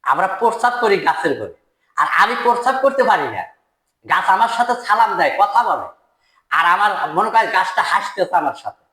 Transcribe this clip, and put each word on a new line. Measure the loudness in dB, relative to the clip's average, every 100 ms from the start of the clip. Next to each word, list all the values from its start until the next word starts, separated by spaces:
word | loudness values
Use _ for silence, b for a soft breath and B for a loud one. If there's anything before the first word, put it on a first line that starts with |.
আমরা | 0 0 0
প্রস্রাব | 0 -2 0 -2 0
করি | 0 2
গাছের | 0 -2 -4 -4
ঘরে, | -8 -14 _ _ _ -4
আর | 0 2
আমি | 2 2
প্রস্রাব | 0 0 0 0
করতে | 0 2
পারি | 0 0 -2
না, | -8 -12 _ _ _ _ _ -2
গাছ | -2 2
আমার | 2 2
সাথে | 0 -2
সালাম | -2 0 2 2 2
দেয়, | 0 2
কথা | 2 2
বলে, | 0 -4 -6 -16 _ _ _ _ _
আর | 0 2
আমার | 2 0 -2 -4
মনে | -2 2
হয় | 2 2
গাছটা | 0 -2 -2
হাসতেছে | -2 -2 -2 -4 -2 0
আমার | -2
সাথে। | -6 -14 -18 _